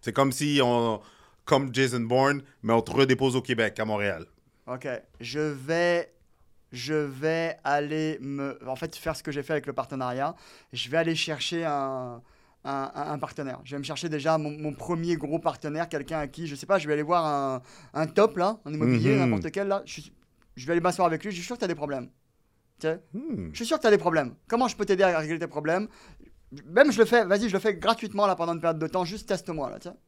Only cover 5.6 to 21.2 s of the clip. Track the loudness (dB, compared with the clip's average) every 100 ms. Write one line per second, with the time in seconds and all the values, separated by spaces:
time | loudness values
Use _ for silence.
5.6 | -2 0 2 2 -2 _ _ _ _ _
6.6 | _ -10 -2 0 -2 -2 -2 0 -2 -4
7.6 | 0 0 0 -2 -2 -4 -6 -6 -6 -8
8.6 | -8 -8 -8 -8 -8 -6 -6 -6 -2 -4
9.6 | -2 -6 -6 -4 -4 -2 -4 -6 -18 -20
10.6 | _ -10 -2 0 2 0 -2 -4 -4 -2
11.6 | -2 -2 -2 -4 -8 -12 -18 _ _ _
12.6 | -6 -4 -6 -6 -6 -4 -6 -6 -8 -8
13.6 | -10 -10 -8 -6 -4 -2 2 2 0 -4
14.6 | -6 -8 -4 -4 0 -2 -2 -2 -2 -4
15.6 | -6 -4 -4 -6 -6 -6 -6 -8 -8 -8
16.6 | 0 2 2 0 2 2 2 0 0 -4
17.6 | -8 -20 -10 -4 0 4 4 4 0 0
18.6 | -8 0 2 4 4 4 4 2 0 -4
19.6 | 0 -2 -4 -16 -18 _ _ _ _ -14
20.6 | 0 2 2 4 2 2